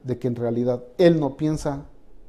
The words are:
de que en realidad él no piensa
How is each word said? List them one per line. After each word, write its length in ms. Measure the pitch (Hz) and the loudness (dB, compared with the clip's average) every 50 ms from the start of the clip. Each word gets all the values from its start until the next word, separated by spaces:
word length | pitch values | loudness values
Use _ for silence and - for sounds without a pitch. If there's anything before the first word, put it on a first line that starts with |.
| - | -8
de 160 | 127 123 120 | -6 -6 -4
que 80 | - 127 | -4 -4
en 80 | 120 | -2
realidad 480 | 117 120 117 117 117 120 123 123 123 - - - - | -2 -2 -2 0 0 0 0 0 -2 -6 -8 2 6
él 200 | 180 170 170 156 | 6 6 6 6
no 180 | 147 135 - | 2 -2 -2
piensa 500 | - 151 151 156 151 - 151 143 139 143 - - - - - - - - | -2 -2 -2 -2 -2 -4 -6 -6 -6 -10 -14 -20 -20 -20 -20 -20 -20 -18